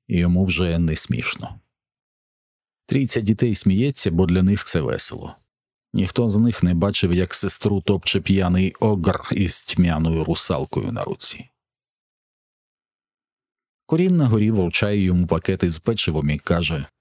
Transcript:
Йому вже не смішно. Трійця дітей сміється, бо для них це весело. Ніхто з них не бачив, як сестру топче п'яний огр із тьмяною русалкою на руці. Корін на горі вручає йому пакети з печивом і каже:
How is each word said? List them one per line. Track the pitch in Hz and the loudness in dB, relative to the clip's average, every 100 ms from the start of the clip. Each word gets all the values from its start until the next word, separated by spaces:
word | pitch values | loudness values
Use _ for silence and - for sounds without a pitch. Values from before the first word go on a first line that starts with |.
| - | -4
Йому | 87 87 87 95 | 0 2 2 2
вже | 87 90 82 | 0 0 0
не | 82 78 | 0 -2
смішно. | - 58 - - - - _ _ _ _ _ _ _ _ _ _ _ _ - | -4 -4 -6 -8 -12 -16 _ _ _ _ _ _ _ _ _ _ _ _ -4
Трійця | 139 131 - | -2 0 -2
дітей | 104 107 120 104 | 0 2 2 0
сміється, | - 95 135 135 101 | 2 2 2 0 0
бо | 85 92 | 2 2
для | 87 | 4
них | 92 101 | 4 2
це | - 87 | 0 -2
весело. | 65 - - - - - _ _ _ _ _ | -2 -2 -4 -6 -12 -16 _ _ _ _ _
Ніхто | - 95 - 117 | -2 -2 0 2
з | 101 | 4
них | 117 110 | 2 2
не | 87 | 0
бачив, | 87 98 101 92 | 2 0 0 0
як | 87 90 | 0 0
сестру | - 98 - 104 98 | -2 -4 -2 -2 0
топче | 82 98 - 196 | 0 0 0 -2
п'яний | - 95 90 90 95 - | 2 2 2 2 0 0
огр | 110 101 85 92 - | 0 0 0 -2 -4
із | - 92 - | -2 0 -2
тьмяною | - - 87 78 80 82 | -4 0 2 2 0 0
русалкою | 78 80 - 78 - - - | -2 -2 -2 -4 -4 -4 -6
на | 117 | -6
руці. | - - - - - _ _ _ _ _ _ _ _ _ _ _ _ _ _ _ _ _ _ _ _ _ _ _ - | -8 -4 -6 -6 -14 _ _ _ _ _ _ _ _ _ _ _ _ _ _ _ _ _ _ _ _ _ _ _ -2
Корін | 160 185 175 | 0 2 4
на | 135 | 4
горі | 113 107 | 4 2
вручає | 110 87 - 104 104 | 2 0 0 0 2
йому | 92 90 87 | 2 2 2
пакети | 82 - 95 90 | 0 -2 0 0
з | 80 | -2
печивом | - 113 - 78 73 | -4 -2 -2 -2 -2
і | 73 | -2
каже: | - 85 80 78 71 _ | -2 -2 -2 -4 -8 _